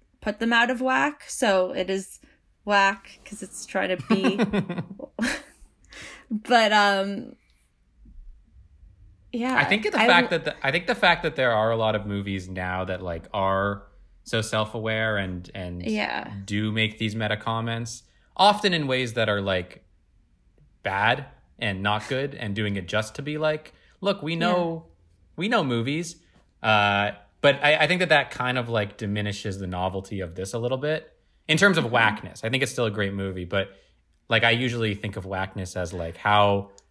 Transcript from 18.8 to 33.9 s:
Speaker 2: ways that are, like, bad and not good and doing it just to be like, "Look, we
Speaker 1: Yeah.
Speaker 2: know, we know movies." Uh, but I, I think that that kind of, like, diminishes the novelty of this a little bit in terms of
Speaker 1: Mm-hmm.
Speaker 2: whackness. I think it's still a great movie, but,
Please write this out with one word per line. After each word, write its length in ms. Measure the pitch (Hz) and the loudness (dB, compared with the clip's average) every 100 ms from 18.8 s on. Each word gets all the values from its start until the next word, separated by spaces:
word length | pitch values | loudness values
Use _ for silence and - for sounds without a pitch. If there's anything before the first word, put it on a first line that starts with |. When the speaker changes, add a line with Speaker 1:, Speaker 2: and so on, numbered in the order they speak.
| 139 | 0
Speaker 2:
ways 260 | 131 123 | 0 -2
that 140 | 113 107 | 0 0
are, 120 | 101 | 0
like, 420 | 98 92 87 - _ _ _ _ _ _ _ _ _ _ | 0 -2 -4 -14 _ _ _ _ _ _ _ _ _ _
bad 420 | 101 95 110 131 139 - _ - | -4 0 2 2 -4 -20 _ -6
and 220 | 117 95 | -6 -2
not 240 | 101 107 - | 0 -2 -2
good 260 | 131 139 139 | -4 -4 -6
and 200 | 110 101 | -6 -2
doing 200 | 104 98 | -2 -4
it 120 | 90 | -2
just 280 | 107 110 - | -2 -2 -8
to 60 | |
be 160 | 143 151 | -8 -2
like, 360 | 156 151 - _ _ _ | 0 -2 -8 _ _ _
"Look, 220 | 190 196 | -2 -2
we 100 | 151 | -4
Speaker 1:
Yeah. 60 | 165 | 0
Speaker 2:
know, 460 | 175 180 170 165 - _ _ _ _ - | 2 2 0 -4 -10 _ _ _ _ -6
we 120 | 202 | 0
know 160 | 233 | 2
movies." 540 | 143 117 120 151 175 - _ _ _ _ | 2 0 0 -4 -6 -12 _ _ _ _
Uh, 480 | 110 107 104 101 104 - - _ | 4 4 6 2 0 -4 -18 _
but 220 | 143 135 | 4 6
I, 120 | 147 151 | 4 4
I 40 | 156 | 4
think 120 | 180 | 2
that 100 | 175 | 4
that 220 | 151 131 | 4 2
kind 260 | - 127 127 | -4 -2 -2
of, 120 | 117 | 0
like, 280 | 113 104 - | -2 -2 -4
diminishes 600 | 104 104 104 101 107 98 | -4 -2 -2 -4 -6 -6
the 80 | 92 | -6
novelty 520 | 90 92 95 - 98 | -2 -2 -4 -6 -8
of 140 | 85 85 | -8 -8
this 180 | 95 | -8
a 60 | 117 | -4
little 180 | 120 131 | -4 -2
bit 340 | 147 156 - _ _ _ - | -2 -4 -6 _ _ _ -2
in 100 | 156 | 4
terms 200 | 202 170 | 6 4
of 60 | 120 | 2
Speaker 1:
Mm-hmm. 80 | |
Speaker 2:
whackness. 500 | 117 110 104 98 - | 4 4 2 -8 -8
I 60 | 117 | -4
think 140 | 131 | -2
it's 80 | 127 | -2
still 140 | - 113 | 0 -2
a 60 | |
great 220 | 104 98 | 0 -4
movie, 320 | 98 98 92 87 | -2 -6 -6 -2
but, 240 | 98 98 - _ | -2 -2 -8 _